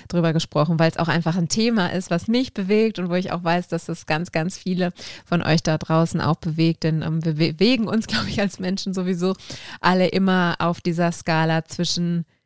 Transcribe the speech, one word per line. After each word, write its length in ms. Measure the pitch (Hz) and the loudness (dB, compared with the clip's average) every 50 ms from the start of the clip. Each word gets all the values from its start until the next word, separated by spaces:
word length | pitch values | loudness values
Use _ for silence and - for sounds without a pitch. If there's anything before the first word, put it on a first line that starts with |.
| - - | -10 -4
drüber 240 | - 175 165 165 | 0 2 2 2
gesprochen, 460 | 156 165 - - - 151 151 180 165 156 | 2 0 -2 0 0 0 2 2 2 2
weil 120 | 165 165 | 2 2
es 80 | - - | 2 0
auch 100 | 165 165 | 0 2
einfach 280 | 139 170 160 160 170 | 0 2 2 0 0
ein 120 | 190 170 - | 0 0 0
Thema 400 | - 220 220 240 233 214 175 - | 0 0 2 2 2 2 0 0
ist, 220 | - 190 185 - | -2 -4 -2 -2
was 180 | 170 170 - - | -2 -2 0 0
mich 260 | 226 247 262 - - | 0 0 0 -2 -4
bewegt 440 | 208 190 185 214 214 220 220 - 180 | -4 0 2 2 4 2 2 0 -2
und 100 | 180 175 | -2 0
wo 60 | 175 | 0
ich 180 | 180 185 - | -2 -2 -2
auch 100 | 165 175 | -4 -2
weiß, 260 | 180 165 170 180 180 - | 0 0 0 0 0 -2
dass 200 | 170 165 - - | -6 -6 -4 -6
es 180 | 165 - - | -8 -8 -4
ganz, 240 | - 156 156 180 - | -2 -2 -2 -2 -2
ganz 280 | - 160 160 185 - - | -2 -2 -2 -2 -6 -6
viele 340 | - 185 185 175 180 180 - - - - - - - | -4 -2 0 0 0 -2 -2 -6 -14 -16 -16 -18 -4
von 180 | - 175 175 | -2 -2 0
euch 200 | - - 156 165 | 2 2 2 2
da 160 | - 170 156 151 | 2 0 0 0
draußen 420 | - - 160 160 165 - - 156 | 0 2 2 2 2 2 2 0
auch 160 | - 143 180 | 0 0 0
bewegt. 480 | - - 165 156 165 165 165 165 - - | 0 -2 -4 0 2 2 2 2 0 0
Denn, 180 | 160 156 156 | 0 0 0
ähm, 220 | 160 160 160 165 160 | 0 -2 -2 0 0
wir 100 | 165 151 | -2 0
bewegen 540 | 147 170 156 160 151 190 240 262 226 220 - | 0 0 0 2 2 2 4 4 2 0 0
uns, 180 | 202 226 - | -2 -2 -2
<laughs> 20 | - | -2
glaub 180 | 220 220 208 202 | -4 -4 -4 -4
ich, 120 | - 220 | -2 -2
als 180 | 202 190 - - | -2 -2 -2 -4
Menschen 360 | 185 180 196 196 - 196 185 | -4 -4 -4 -4 -4 -4 -4
sowieso 400 | 190 180 180 190 170 180 190 185 - - - - - - - - - | -2 -2 -2 -2 0 0 -2 -2 -4 -8 -14 -16 -14 -14 -16 -6 0
alle 280 | - 170 185 185 185 - | 2 2 4 4 4 2
immer 480 | - 190 190 190 185 185 175 170 165 - | 2 2 2 4 4 4 2 2 0 0
auf 220 | 165 170 170 - | -2 -2 -2 -2
dieser 300 | - 180 165 170 175 170 | -4 -2 0 0 0 0
Skala 520 | 170 - - 175 160 160 160 160 160 165 - | -2 -2 -2 0 2 2 2 2 2 0 -2
zwischen 600 | - - - 175 - - 180 175 170 175 170 160 - _ _ _ | -4 -4 -4 -4 -2 -2 -2 -2 -2 -2 -2 -4 -6 _ _ _